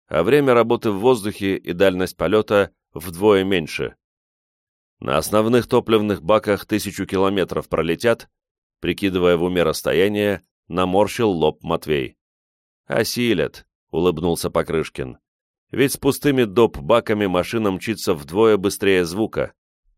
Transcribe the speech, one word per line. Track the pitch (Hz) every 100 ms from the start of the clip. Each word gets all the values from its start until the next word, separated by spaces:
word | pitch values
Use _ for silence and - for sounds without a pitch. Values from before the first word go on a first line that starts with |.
| _
а | 78
время | 90 147 135
работы | 120 117 120 113
в | 95
воздухе | 123 123 101 - 98 92
и | -
дальность | 87 95 92 92 -
полета | 85 107 - 104 92 _ _
вдвое | 80 87 82 107 95 95
меньше». | 92 76 - 62 - _ _ _ _ _ _ _ _ _ _
«На | 62 76
основных | - 107 110 123 -
топливных | 123 - 113 104 92
баках | 80 107 107 98 -
тысячу | 107 101 90 90
километров | 98 95 98 85 80 -
пролетят», | 85 82 82 117 117 - _ _ _ _ _
прикидывая | 85 85 98 90 87 85
в |
уме | 90 90
расстояние, | 80 73 - 76 101 104 104 92 - _ -
наморщил | 85 92 92 104 - 110
лоб | 85 78 -
Матвей. | 80 82 76 73 64 - _ _ _ _ _ _ -
«Осилят», | - 113 120 120 90 67 - _ _ _
улыбнулся | 78 90 80 85 80 85
Покрышкин. | 82 78 78 73 - 64 - _ _ _ _ _
«Ведь | - 135
с | -
пустыми | 139 127 147 131 110
доп-баками | 95 117 - 71 117 117 104 98
машина | 90 85 117 107
мчится | 92 - 104 -
вдвое | 80 71 92 113 104
быстрее | 95 - 98 92 85
звука». | 95 110 - 65 _ _ _ _